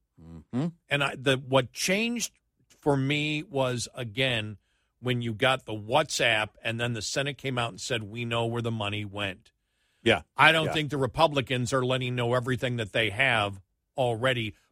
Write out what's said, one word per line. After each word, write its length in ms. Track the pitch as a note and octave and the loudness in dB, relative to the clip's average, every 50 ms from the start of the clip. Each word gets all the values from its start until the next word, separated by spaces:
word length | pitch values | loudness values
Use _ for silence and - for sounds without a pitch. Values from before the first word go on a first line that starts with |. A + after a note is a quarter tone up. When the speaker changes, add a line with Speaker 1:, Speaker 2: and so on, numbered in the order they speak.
| _ _ _ - | _ _ _ -20
Speaker 1:
Mm-hmm. 480 | D#2+ E2 E2 D#2+ - - A#2+ B2+ D#3+ E3+ E3 _ _ - | -18 -16 -16 -16 -14 -6 -2 -2 -2 -2 -4 _ _ -4
Speaker 2:
And 140 | C#3+ C#3+ C#3 | -2 0 0
I, 100 | C#3 - | -2 -4
the, 200 | C3+ B2 C#3+ C3 C3 | -2 0 0 0 0
what 340 | C#3+ B2+ C3+ C3+ B2+ - | 0 0 0 0 0 0
changed 600 | - - - F3+ F#3 G#3 A#3 A#3 A#3+ A3+ - - _ _ _ _ _ _ _ _ | -6 -6 -2 0 0 0 0 -2 -2 -4 -6 -8 _ _ _ _ _ _ _ _
for 280 | - _ - D3 C#3 | -16 _ 2 2 2
me 460 | C3+ C3+ C#3 D3 D3 D3+ D3+ D3+ D3+ | 4 2 2 0 0 0 -2 -2 -4
was, 460 | D#3 - C#3 C3+ C3 B2+ B2 A#2+ - - - | -6 -4 -2 0 0 0 0 -4 -6 -6 -8
again, 640 | C3 B2+ A2 G2+ C3 C3+ C3 A#2+ A2 G#2+ G#2+ G2+ - _ _ _ _ _ _ _ - | -10 -10 -6 -2 0 0 0 0 -2 -4 -6 -10 -14 _ _ _ _ _ _ _ -6
when 200 | A#2+ B2+ B2 A#2+ | -2 -2 -2 0
you 100 | A#2+ A#2 G#2+ | -2 -4 -2
got 300 | F#2+ C3 B2+ C3+ C3 - | 2 4 4 4 2 -2
the 80 | - G#2+ | -8 -8
WhatsApp 760 | G#2+ G#2 G#2+ B2+ D3+ D#3+ - - - C3+ A#2 A2 G#2+ G#2+ G#2 _ - | -8 -4 2 2 2 2 2 0 2 2 4 4 2 0 -2 _ -8
and 160 | - A#2 A2+ A2+ | -6 -6 -4 -2
then 120 | A#2+ B2 A#2 | -2 -2 -2
the 80 | G#2+ | -4
Senate 340 | - - - C#3+ C#3 C#3+ C#3 | -4 -4 -4 -4 -4 -4 -6
came 220 | - - C#3 B2+ B2 | -6 -6 -4 -2 -2
out 120 | A#2 A#2 | -2 -4
and 100 | F#2+ - | -6 -8
said, 220 | - - C3 A2 G#2+ | -6 -4 -4 -4 -4
"We 200 | G2 A2+ A#2+ A#2+ | -6 -8 -8 -6
know 220 | A#2 A#2 A#2 A#2 | -2 0 0 0
where 160 | A#2 A#2 A#2+ | 0 -2 -2
the 80 | A#2 A#2 | -2 -2
money 340 | A2+ A2 G2+ G2+ G#2 G#2 G#2 | -2 -2 -4 -4 -4 -4 -6
went." 480 | G2 G2 G#2 G2+ F#2+ F#2 - _ - _ _ _ _ _ _ _ _ _ _ - | -6 -6 -4 -4 -4 -6 -8 _ -20 _ _ _ _ _ _ _ _ _ _ 4
Speaker 1:
Yeah. 180 | A2+ G#2 E2+ - _ - | 4 4 4 2 _ 2
Speaker 2:
I 160 | - C#3+ D#3 | 6 6 8
don't 140 | D#3+ D#3+ D#3 | 8 6 2
Speaker 1:
Yeah. 60 | - | 0
Speaker 2:
think 180 | - D3+ D3+ B2+ | 0 0 -2 -2
the 80 | D3 C3+ | -2 -2
Republicans 760 | C3+ A#2 - D#3 E3 D#3 D3 C#3 B2 - C3 B2 B2 A2+ | -2 -2 2 2 2 4 4 0 -2 0 -2 -2 -2 0
are 120 | C3+ C3 B2+ | 0 0 0
letting 300 | B2+ C3 B2+ B2+ B2 B2 | 0 0 -2 -2 -4 -2
know 200 | B2 A#2+ A#2+ B2 | -2 0 2 2
everything 420 | B2+ A#2+ C3 B2+ A#2+ C3+ B2 A#2+ | 0 2 0 -2 -2 -2 -2 -2
that 160 | A#2 A2 G2 | -4 -4 -2
they 180 | - A#2+ A2+ G2+ | 0 0 0 0
have 500 | G2 A2+ C3+ C3 A#2 A2 G#2 G2+ G2 G2 _ _ _ _ _ _ - | 2 2 2 4 4 2 2 0 -2 -8 _ _ _ _ _ _ -2
already, 580 | C#3+ B2+ A#2+ A2+ G#2+ B2+ C3 B2+ A#2+ A2 G2+ - _ _ _ | 0 0 0 2 2 0 0 0 0 -2 -6 -8 _ _ _